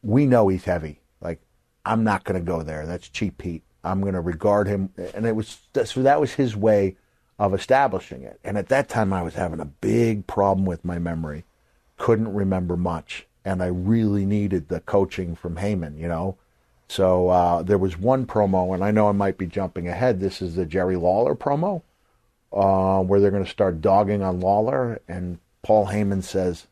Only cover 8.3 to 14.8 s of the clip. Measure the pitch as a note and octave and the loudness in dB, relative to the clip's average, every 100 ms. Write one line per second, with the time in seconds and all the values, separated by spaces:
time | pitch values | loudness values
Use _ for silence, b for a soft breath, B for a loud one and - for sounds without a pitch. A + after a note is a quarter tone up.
8.3 | - - G2+ F#2 C3 C#3+ A#2 G2+ F#2+ E2+ | -16 -6 -6 0 0 0 0 0 0 -4
9.3 | - F2+ D#2+ D#2 - G#2 A2+ A#2 G#2+ - | -4 -4 -4 -10 -6 0 2 2 0 -4
10.3 | - G2 F#2+ F#2+ E2+ F2 F2 E2+ E2 D#2+ | 0 2 2 0 -2 -6 -4 -4 -4 -6
11.3 | D2+ - _ _ _ _ _ - A2+ A2+ | -10 -14 _ _ _ _ _ 0 2 0
12.3 | G2+ G2 F#2 F2+ F2 F2 E2 - - - | -2 0 -2 -2 -2 -2 -4 -10 -18 -18
13.3 | _ G2 F#2 F2+ F2+ F#2 A2+ G#2+ G2+ G2 | _ -6 -4 -2 -2 0 2 2 0 0
14.3 | G#2 G2+ F2+ D2+ E2 | 0 0 -2 -4 -8